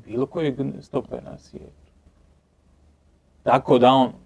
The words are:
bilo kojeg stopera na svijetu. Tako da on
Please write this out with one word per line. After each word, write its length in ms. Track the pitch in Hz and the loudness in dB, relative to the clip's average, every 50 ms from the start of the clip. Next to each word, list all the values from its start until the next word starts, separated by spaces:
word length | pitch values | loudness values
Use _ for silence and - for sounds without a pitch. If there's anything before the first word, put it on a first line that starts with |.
| 110 | -16
bilo 200 | 104 107 120 139 | -8 -6 -4 -4
kojeg 280 | - - 170 160 147 - - 135 139 143 - | -4 -4 -4 -4 -4 -4 -4 -6 -8 -8 -12
stopera 500 | 143 - - 131 120 - - - - - | -12 -8 -8 -8 -8 -8 -12 -14 -14 -14
na 80 | - - | -20 -20
svijetu. 340 | _ _ - 73 - - 71 _ _ _ _ _ _ _ _ _ _ _ _ _ _ _ _ _ _ _ _ _ _ _ _ _ _ _ _ _ _ _ _ _ - | _ _ -20 -20 -20 -20 -20 _ _ _ _ _ _ _ _ _ _ _ _ _ _ _ _ _ _ _ _ _ _ _ _ _ _ _ _ _ _ _ _ _ -2
Tako 360 | 117 120 139 - - 147 123 | 0 0 0 2 2 2 4
da 140 | 120 127 135 | 6 6 6
on 200 | 135 127 117 - - - | 4 2 0 -2 -10 -20